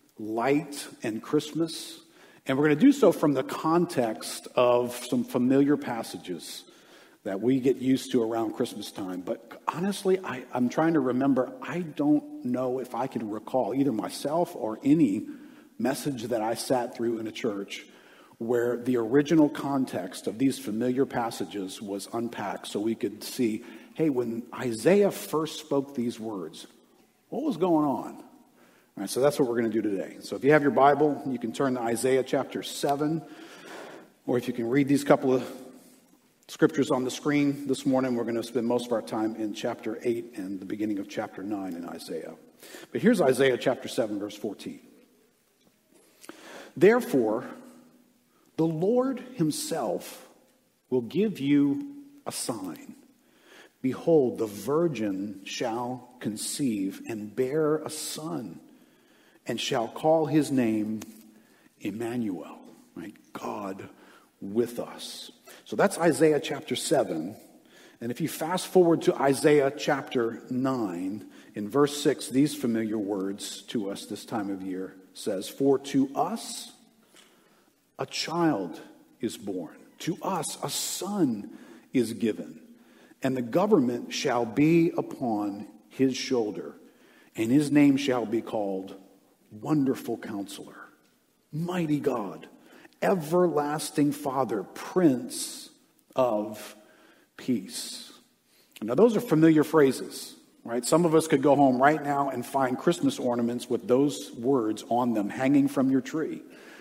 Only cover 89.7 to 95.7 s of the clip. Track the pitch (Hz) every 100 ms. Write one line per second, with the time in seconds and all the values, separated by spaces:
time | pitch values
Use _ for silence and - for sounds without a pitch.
89.7 | 156 135 120 - 110 104 101 98 - -
90.7 | - - _ _ _ _ _ _ 147 175
91.7 | 180 156 147 123 120 95 80 - - -
92.7 | - - - 175 196 151 180 180 147 147
93.7 | 151 - - 147 139 147 131 120 110 90
94.7 | - - 185 170 123 - - - - -